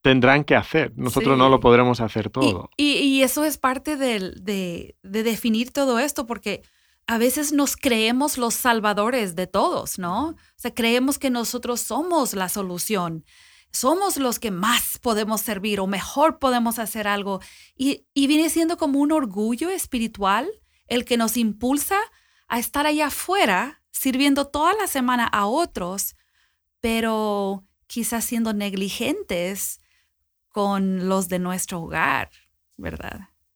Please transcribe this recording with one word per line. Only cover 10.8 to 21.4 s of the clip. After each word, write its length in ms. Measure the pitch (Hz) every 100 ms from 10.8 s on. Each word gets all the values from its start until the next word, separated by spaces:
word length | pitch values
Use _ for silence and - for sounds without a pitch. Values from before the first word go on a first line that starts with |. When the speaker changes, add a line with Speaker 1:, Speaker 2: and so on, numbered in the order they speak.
| 226 240 262 277
Speaker 2:
que 100 | 277
nosotros 520 | 247 220 247 233 240
somos 540 | - 226 349 339 247
la 140 | 196 185
solución, 760 | 214 190 180 - 208 175 165 - _ - _ _
somos 440 | - 247 339 392 294
los 220 | 262 226
que 140 | 226
más 460 | 180 208 240 - -
podemos 380 | 247 214 214 220
servir 400 | - 202 208 202
o 80 | 190
mejor 500 | 196 - - 311 311
podemos 400 | 269 247 233 226
hacer 300 | 214 226 202
algo. 320 | 202 196 190 - - -
Y, 300 | _ 269 269 _
y 120 | - 277
viene 200 | 302 320
siendo 280 | 320 330 339
como 240 | 311 269
un 100 | 294
orgullo 600 | 311 262 185 214 240 330
espiritual 800 | 370 - 247 226 220 196 202 311 440 _ _ _
el 180 | 240
que 120 | 240 240
nos 200 | 226
impulsa 640 | 233